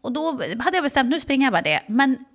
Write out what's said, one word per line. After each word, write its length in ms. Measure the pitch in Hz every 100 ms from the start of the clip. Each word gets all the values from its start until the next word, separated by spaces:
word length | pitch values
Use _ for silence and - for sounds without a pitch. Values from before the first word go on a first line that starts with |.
Och 100 | 302
då 200 | 254 320
hade 440 | 285 139 226 320 370
jag 60 |
bestämt, 280 | 294 277 247
nu 100 | 302
springer 260 | - 277 269
jag 60 |
bara 100 | 180
det. 200 | 170 151 -
Men 380 | 226 269 262 -